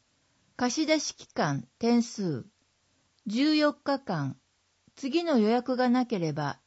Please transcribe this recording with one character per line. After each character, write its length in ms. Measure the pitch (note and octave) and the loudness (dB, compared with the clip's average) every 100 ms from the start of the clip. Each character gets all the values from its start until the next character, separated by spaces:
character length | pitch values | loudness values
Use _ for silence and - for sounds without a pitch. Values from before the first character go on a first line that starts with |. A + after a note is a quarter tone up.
| _ _ _ _ _ - | _ _ _ _ _ -4
貸 260 | B3 D4+ | -4 -2
し 40 | D4+ | 0
出 120 | D#4 | 0
し 160 | - - | 0 -12
期 120 | - | -12
間、 340 | - F3 C#3 - _ | -2 -2 -2 -6 _
点 240 | A#3 A#3+ | 2 2
数、 420 | A#3 - F#3 B2+ - _ _ _ _ _ _ _ - | 0 -4 -4 -4 -8 _ _ _ _ _ _ _ -6
十 280 | A3 D4 D4+ | 0 2 4
四 180 | D4 | 2
日 260 | C#4+ - C4+ | 0 -4 -4
間。 380 | B3 E3+ C#3 B2+ _ _ _ _ _ - | -4 -4 -4 -8 _ _ _ _ _ -10
次 280 | C4+ D#4+ | -4 -2
の 160 | E4+ C4 | 2 2
予 100 | G#3+ | 4
約 260 | B3 B3 B3 | 2 0 0
が 140 | B3+ | 2
な 160 | B3 B3 | 2 2
け 140 | G3+ | -2
れ 120 | E3 | -2
ば、 280 | D3+ C#3+ - | -2 -4 -6